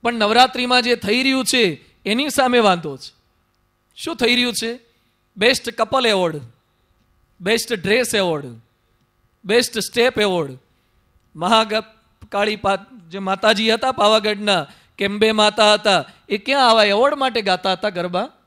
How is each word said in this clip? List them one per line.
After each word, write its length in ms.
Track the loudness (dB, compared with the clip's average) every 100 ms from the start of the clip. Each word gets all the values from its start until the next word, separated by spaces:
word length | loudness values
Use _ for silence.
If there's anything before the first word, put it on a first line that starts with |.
પણ 100 | -4
નવરાત્રિમાં 680 | -2 0 4 4 2 0 0
જે 140 | 2 -2
થઈ 280 | 0 0
રહ્યું 220 | 2 0 0
છે 360 | 0 0 -2 _ _ -6
એની 240 | -4 -2
સામે 300 | 0 2 4
વાંધો 380 | 2 0 -4 -12
છે. 160 | -18 _ _ _ _ _ _ _ _ -14
શું 200 | -10 -2
થઈ 200 | 0 0
રહ્યું 180 | 0
છે? 260 | -4 -8 -10 _ _ _ _ _ -2
બેસ્ટ 320 | 0 0 -4
કપલ 360 | -4 -2 0 0
એવોર્ડ, 360 | 0 -2 -4 -14 _ _ _ _ _ _ _ _ _
બેસ્ટ 320 | -4 -4 -2
ડ્રેસ 420 | -6 0 0 0 0
એવોર્ડ, 300 | -2 -2 -8 -18 _ _ _ _ _ _ _ _ 0
બેસ્ટ 340 | 0 0 -4
સ્ટેપ 400 | -6 0 0 2
એવોર્ડ. 320 | 0 0 -4 -10 _ _ _ _ _ _ _ -6
મહાકાળી 1200 | 2 2 2 -4 -6 _ _ _ -8 -2 -2 -2
પા-, 540 | -2 -2 -4 -20 -16
જે 100 | -10
માતાજી 540 | -6 0 2 2 2
હતા 180 | 0 -2
પાવાગઢના, 760 | 0 2 2 0 -4 0 -2 -2 -14 _ -6
કેમ્બે 340 | -6 0 0
માતા 420 | 4 2 4 4
હતા, 320 | 4 2 0 -2 -16 _
એ 80 | -6
ક્યાં 320 | -2 2 4
આવા 140 | 4
એવોર્ડ 320 | 4 4 2 0
માટે 260 | -2 -2
ગાતા 300 | -2 -2 -2
હતા 180 | -2 -4
ગરબા? 400 | -4 -4 -4 -6 _